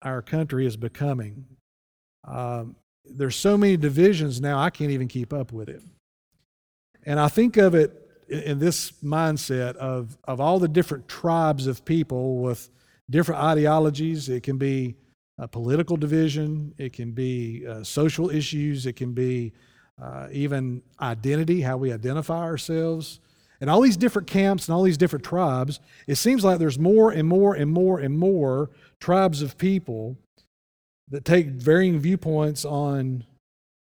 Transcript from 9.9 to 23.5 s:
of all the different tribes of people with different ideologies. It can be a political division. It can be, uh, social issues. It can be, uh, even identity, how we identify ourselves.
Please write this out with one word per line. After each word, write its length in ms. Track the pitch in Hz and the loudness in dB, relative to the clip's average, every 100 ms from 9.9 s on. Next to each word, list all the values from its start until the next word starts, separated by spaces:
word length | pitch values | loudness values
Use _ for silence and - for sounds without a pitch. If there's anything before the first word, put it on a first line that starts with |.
| 127 117 139 | -6 -8 -12
of 180 | - 127 | -8 -2
all 180 | 147 185 | 0 2
the 80 | 175 | 2
different 400 | 160 170 139 - | 2 0 -4 -12
tribes 600 | - 175 165 156 143 131 | -6 -2 2 2 0 -2
of 180 | 120 - | -4 -2
people 520 | 165 151 127 131 127 | -2 -2 -2 -2 -2
with 320 | 123 117 - _ _ _ - | -2 -4 -10 _ _ _ -2
different 320 | 147 165 151 | 0 0 0
ideologies. 880 | 151 156 147 156 156 143 160 160 135 | 0 2 4 4 2 0 -4 -4 -6
It 140 | 123 | -6
can 140 | - 135 | -4 -2
be 380 | 139 135 123 110 _ _ _ - | -2 -2 -4 -8 _ _ _ -16
a 60 | 120 | -14
political 480 | 120 117 147 170 170 | -8 -2 0 0 -2
division. 800 | 147 160 160 143 151 151 147 - | 0 2 0 0 -4 -6 -8 -10
It 140 | 131 | -12
can 200 | - 117 | -10 -8
be, 540 | 117 127 123 117 117 120 | -6 -4 -4 -6 -10 -12
uh, 160 | 110 | -12
social 480 | 104 143 156 160 180 | -6 0 0 0 -2
issues. 560 | 156 139 147 147 139 127 | -2 -4 -4 -4 -4 -6
It 120 | - | -6
can 160 | 123 | -6
be, 400 | 123 127 123 117 - _ _ _ - | -2 -2 -2 -6 -10 _ _ _ -20
uh, 300 | 127 131 - | -16 -14 -10
even 480 | 139 143 139 131 123 - _ | -6 -4 -2 -4 -8 -14 _
identity, 600 | 127 113 131 151 160 180 | -6 -4 -2 0 0 0
how 160 | 131 127 | 0 -2
we 160 | 131 | -4
identify 460 | 113 123 147 151 165 | -4 -4 -4 -4 -4
ourselves. 840 | 170 156 - 160 165 160 147 - _ _ _ | -4 -6 -4 -2 -2 -4 -8 -16 _ _ _